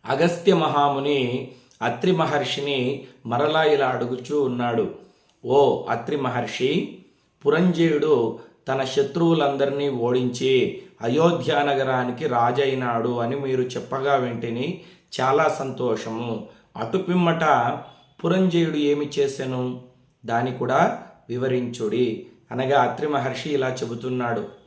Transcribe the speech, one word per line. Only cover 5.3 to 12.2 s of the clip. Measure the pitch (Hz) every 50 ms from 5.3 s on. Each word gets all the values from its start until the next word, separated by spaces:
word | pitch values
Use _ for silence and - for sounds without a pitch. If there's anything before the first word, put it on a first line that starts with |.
| _ _ -
"ఓ | 120 127 143 139 127 101 92 -
అత్రి | - 117 117 - 139 147
మహర్షి, | 143 131 123 117 120 120 113 - - 127 135 151 190 - - - - - _ _ _ _ _ _ _ -
పురంజేయుడు | 139 147 160 180 180 170 165 170 160 151 143 151 156 147 123 113 113 113 - - - _ _ _
తన | - 131 135 131
శత్రువులందరినీ | 123 - 143 139 135 - 175 170 165 165 151 147 139 139 139 139 143 139 143 143 143
ఓడించి | 131 120 117 120 123 127 127 123 123 - 135 131 131 127 110 90 - - - - _ _
అయోధ్య | 110 120 123 151 165 170 170 - 127 143 156
నగరానికి | 143 143 143 139 135 135 131 127 127 123 127 120 120